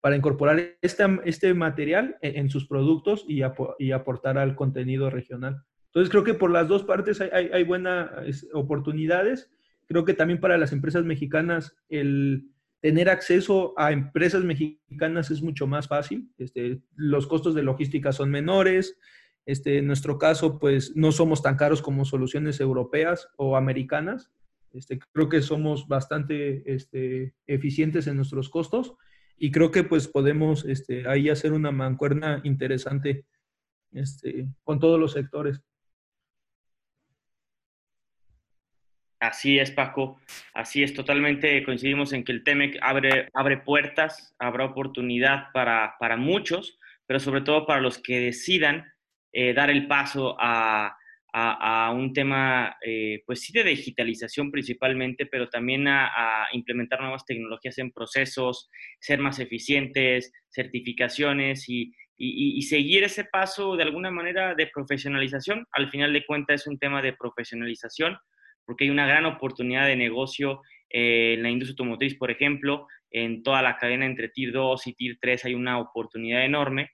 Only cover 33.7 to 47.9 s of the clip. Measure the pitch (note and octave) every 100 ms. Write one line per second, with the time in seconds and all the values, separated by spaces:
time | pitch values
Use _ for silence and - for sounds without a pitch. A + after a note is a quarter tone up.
33.7 | _ _ C3 C#3 - C3 B2+ C3 - -
34.7 | D3+ D#3+ E3 D#3 C#3+ C#3 D3 D3+ C#3 _
35.7 | _ _ _ _ _ _ _ _ _ _
36.7 | _ _ _ _ _ _ _ _ _ _
37.7 | _ _ _ _ _ _ _ _ _ _
38.7 | _ _ _ _ _ A2+ - C#3 C#3 C3+
39.7 | C#3+ C3 C#3 C3 - - - - A2 A2+
40.7 | C#3+ C#3 C#3+ C3+ C#3+ D3 C#3+ D3+ C#3 C3+
41.7 | B2 C3+ C#3 C#3+ C3+ B2+ A#2+ D3 C#3+ C#3+
42.7 | C#3 C3 C3+ C3+ C3+ - C3 C3+ C3+ C#3+
43.7 | D3 C#3+ - D#3 - - _ B2 A#2+ C3
44.7 | C3+ C3+ C3 B2 A#2+ C3+ C#3 - C3 A#2+
45.7 | A2+ G#2+ - A#2 A#2 C#3 G3 - E3+ G3
46.7 | _ - - - C3+ C#3 C#3 C#3 D3+ D3+
47.7 | C#3 C3